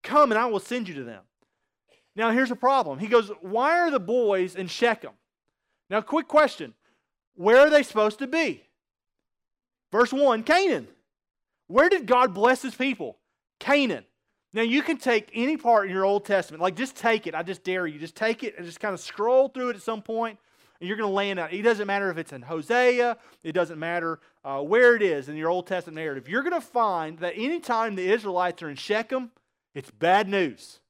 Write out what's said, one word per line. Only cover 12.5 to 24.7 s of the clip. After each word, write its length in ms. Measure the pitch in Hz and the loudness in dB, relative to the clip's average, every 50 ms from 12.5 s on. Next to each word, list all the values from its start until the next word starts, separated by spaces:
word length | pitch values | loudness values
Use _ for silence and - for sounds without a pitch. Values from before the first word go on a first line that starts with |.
| 262 254 | 2 2
his 140 | - 269 - | -2 -12 -6
people? 420 | - 254 277 254 - 160 117 - _ _ _ _ _ _ _ _ _ | -4 -4 -4 -2 -4 -8 -12 -12 _ _ _ _ _ _ _ _ _
Canaan. 460 | - - 277 294 277 233 170 117 - _ _ _ _ _ _ _ _ _ - | -2 2 2 2 2 0 -2 -6 -10 _ _ _ _ _ _ _ _ _ -4
Now, 80 | 214 | -2
you 220 | 226 233 233 285 - | -2 0 0 0 0
can 140 | - 330 | 0 -6
take 340 | 240 - 254 240 220 214 - - | -2 0 0 0 0 -2 -4 -6
any 240 | 220 240 277 311 | -4 -2 -2 -2
part 300 | - - 240 233 214 196 | -2 2 2 2 2 2
in 40 | 196 | 0
your 140 | 180 190 190 | -2 -2 0
Old 180 | 196 202 202 202 | 0 0 0 0
Testament. 380 | - 202 190 170 - 147 160 | 0 0 0 0 -4 -6 -2
Like, 140 | 170 190 180 | -2 -2 -2
just 200 | 165 254 262 - | -2 -8 -8 -8
take 300 | - - 233 226 208 214 | -2 0 0 0 0 -2
it. 80 | 170 151 | -6 -8
I 80 | 156 | -8
just 220 | 170 175 190 175 _ | -8 -8 -10 -10 _
dare 240 | 180 185 185 180 | -6 -4 -4 -4
you. 100 | 160 151 | -6 -8
Just 180 | 147 156 160 _ | -10 -14 -16 _
take 280 | - 220 220 233 226 269 | -4 -2 -2 -2 -4 -6
it 120 | 226 - | -12 -10
and 100 | - 175 | -12 -16
just 140 | 170 160 - | -16 -14 -8
kinda 180 | - 214 190 170 | -6 -6 -6 -6
scroll 500 | - - - - 208 233 254 262 269 269 | -10 -16 -8 -4 0 2 4 4 4 2
through 220 | _ 262 247 247 | _ -6 -6 -6
it 40 | 226 | -6
at 60 | 196 | -6
some 200 | - - 226 214 | -6 -8 -8 -8
point, 380 | 202 - 226 226 233 226 208 _ _ _ _ _ _ _ _ _ | -8 -8 -4 -4 -4 -6 -6 _ _ _ _ _ _ _ _ _
and 80 | 175 | -8
you're 80 | 180 214 | -8 -4
gonna 160 | 208 220 202 | -2 -2 -2
land 280 | 190 202 202 202 196 180 | 0 0 -2 -2 -4 -6
out. 120 | 165 156 | -6 -6
It 120 | 170 196 208 | -6 0 0
doesn't 240 | 233 233 202 208 | 0 0 0 -2
matter 220 | 202 196 202 202 190 | -2 -2 -2 -2 -2
if 80 | 165 | -4
it's 140 | 165 160 - | -6 -10 -10
in 120 | 143 127 120 | -12 -16 -12
Hosea. 720 | 131 165 160 147 - 233 247 247 247 247 247 240 240 233 233 _ - _ _ _ | -10 -10 -10 -4 0 2 4 4 4 4 4 0 0 -2 -4 _ -20 _ _ _
It 80 | 165 | -4
doesn't 280 | 156 180 175 170 170 156 | -2 -2 -2 -2 -4 -8
matter, 420 | 160 165 175 175 165 165 160 - _ _ _ _ _ | -6 -4 -4 -4 -4 -4 -6 -8 _ _ _ _ _
uh, 160 | 135 135 139 | -8 -6 -6
where 340 | 147 151 | -2 0